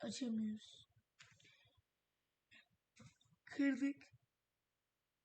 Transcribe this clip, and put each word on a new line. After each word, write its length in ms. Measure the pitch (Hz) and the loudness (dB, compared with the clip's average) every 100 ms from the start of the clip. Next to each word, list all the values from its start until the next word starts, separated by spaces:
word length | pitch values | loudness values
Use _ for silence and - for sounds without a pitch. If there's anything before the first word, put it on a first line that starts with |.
açamıyoruz. 880 | - 208 247 220 214 214 - - - _ _ - - - - - _ _ _ _ _ _ _ _ _ - - _ _ - - - _ _ | -6 -2 0 2 0 -2 -10 -20 -20 _ _ -20 -20 -20 -20 -20 _ _ _ _ _ _ _ _ _ -20 -20 _ _ -20 -20 -20 _ _
Kırdık. 680 | - - 277 254 277 - - - _ _ _ _ _ _ _ _ _ _ | -6 2 4 4 2 0 -10 -20 _ _ _ _ _ _ _ _ _ _